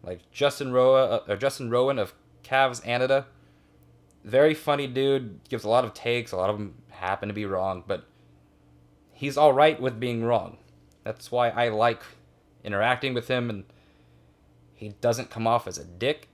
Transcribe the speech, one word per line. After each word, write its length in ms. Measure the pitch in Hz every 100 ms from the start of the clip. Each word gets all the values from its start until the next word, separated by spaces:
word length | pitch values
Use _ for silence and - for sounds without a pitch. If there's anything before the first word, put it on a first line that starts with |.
Like 280 | 87 90 _
Justin 400 | - 143 - 135
Roa-, 220 | 127 127
uh, 300 | 131 131 110 -
or 80 | 101
Justin 320 | 135 - 123
Rowan 300 | 120 131 135
of 160 | 98 - _ _
Cavs 400 | - 131 135 120
Canada. 440 | 117 120 131 135 131 _ _ _ _ _ _ _ _ _
Very 280 | 104 127 151
funny 340 | 151 - 143 139
dude, 640 | 123 135 139 120 90 _
gives 160 | 117
a 40 | 104
lot 160 | 120
of 100 | 120
takes, 380 | - 120 120 113
a 40 | 92
lot 140 | 95
of 80 | 104
them 160 | 101 - _
happen 380 | - 92 98 101
to 60 |
be 120 | 104 101
wrong, 380 | 95 95 92 87
but 200 | 92 - _ _ _ _ _ _ _ _ _ _
he's 260 | - 143 139
all 140 | 151
right 280 | 135 156 151
with 200 | 127 110
being 240 | 123 117
wrong. 340 | 113 113 90 - _ _ _ _
That's 260 | 110 110 -
why 180 | 123 120
I 200 | 117 120
like 340 | 107 117 113 - - _ _ _ _
interacting 520 | 110 101 113 123 135
with 140 | 123 113
him, 200 | 127 120
and 160 | 104 92 - _ _ _ _ _ _ _ _ _
he 160 | _ 107 101
doesn't 300 | 120 117 117
come 160 | 113 113
off 200 | 117 98
as 120 | 87
a 60 |
dick 440 | 82 87 123 151 -